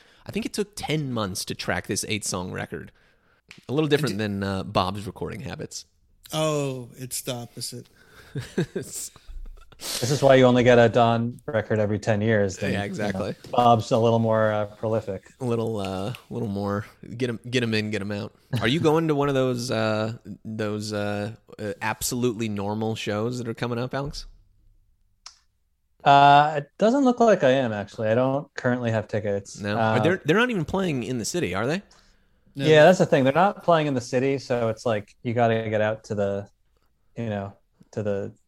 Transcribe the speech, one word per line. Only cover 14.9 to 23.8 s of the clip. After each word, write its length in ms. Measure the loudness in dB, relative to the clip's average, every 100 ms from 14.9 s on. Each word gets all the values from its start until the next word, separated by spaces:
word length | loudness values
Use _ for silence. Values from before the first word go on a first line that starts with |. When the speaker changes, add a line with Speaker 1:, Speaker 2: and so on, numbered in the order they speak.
| -4 -4 -10 -12 -8
Speaker 1:
A 40 |
little, 360 | -4 -2 -4 -4
uh, 320 | -6 -6 -6 -8 -10
little 160 | -8 -6
more. 400 | -4 -4 -4 -6 -14 -16 -6
Get 120 | -6
'em, 100 | -6 -10
get 140 | -8
'em 100 | -4
in, 160 | -2 -2
get 100 | -6
'em 120 | -6
out. 200 | -8 -10 _ _ -4
Are 80 | -2
you 100 | 0
going 300 | 2 2 0
to 60 | 0
one 120 | 0
of 60 |
those, 380 | 0 0 -2 -4
uh, 460 | -2 0 -2 -4 -6 -14 -16
those, 480 | -10 -6 -4 -6 -6
uh, 400 | -6 -4 -4 -6 -10 _ -12
uh, 140 | -10 -6
Absolutely 680 | -6 -6 -4 -2 -2 -2 -4
Normal 460 | -4 -4 -2 -4
shows 440 | -4 -4 -2 -2 -4
that 100 | -8
are 60 |
coming 220 | -6 -6
up, 160 | -6